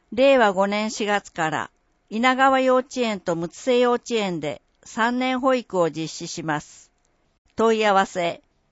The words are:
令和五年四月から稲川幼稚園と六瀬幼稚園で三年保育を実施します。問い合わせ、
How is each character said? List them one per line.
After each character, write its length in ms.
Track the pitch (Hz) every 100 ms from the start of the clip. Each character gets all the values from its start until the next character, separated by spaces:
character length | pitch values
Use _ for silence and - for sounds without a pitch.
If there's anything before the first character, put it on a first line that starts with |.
| -
令 260 | 214 269 269
和 140 | 214
五 140 | 190 202
年 240 | 208 214
四 140 | -
月 280 | 208 202 -
か 180 | - 156
ら 200 | 147 - _ _ _ _
稲 260 | 214 254 254
川 240 | 269 262
幼 160 | 262 254
稚 240 | 254 254
園 200 | 233 208
と 140 | -
六 200 | 165 170
瀬 240 | - - 247
幼 140 | 247
稚 220 | 240 -
園 240 | 233 196 170
で 240 | 147 - _ _
三 340 | - - 226 247
年 220 | 254 254
保 140 | 269
育 260 | 254 226 185
を 100 | 165
実 180 | 151 160
施 200 | - 170
し 140 | -
ま 180 | 160 151
す。 300 | - - _ _ _ _ _ _ _ -
問 220 | 226 226
い 60 |
合 80 | 214
わ 140 | 196 190
せ、 360 | 190 170 - _ _ _